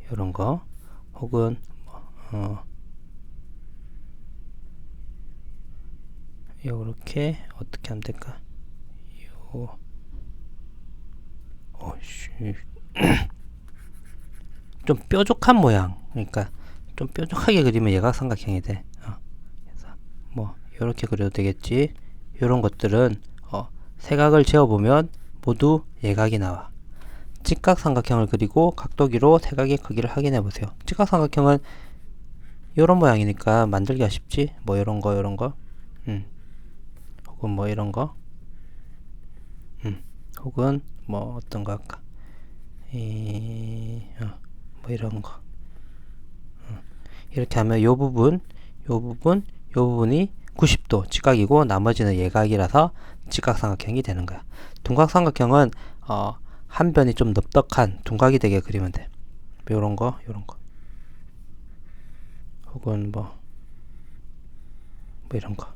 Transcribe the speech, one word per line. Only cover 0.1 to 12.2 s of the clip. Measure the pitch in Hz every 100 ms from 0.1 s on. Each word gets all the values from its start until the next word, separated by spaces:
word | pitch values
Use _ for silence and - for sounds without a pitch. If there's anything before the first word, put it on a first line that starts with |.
요런 | 110 95
거. | 92 98 165 - - - - -
혹은, | - 117 117 117 117 - -
뭐, | - - - - -
어, | 104 101 104 - - - - - - - - - - - - - - - - - - - - - - - - - - - - - - - - - - - - - - - -
요렇게 | 135 117 110 113 - - 147 156 - -
어떻게 | - - -
하면 | 113
될까? | 117 117 - - - - - - - - - - - - -
요, | 123 120 - - - - - - - - - - - - - - - - - - - -
어이씨. | - - - - -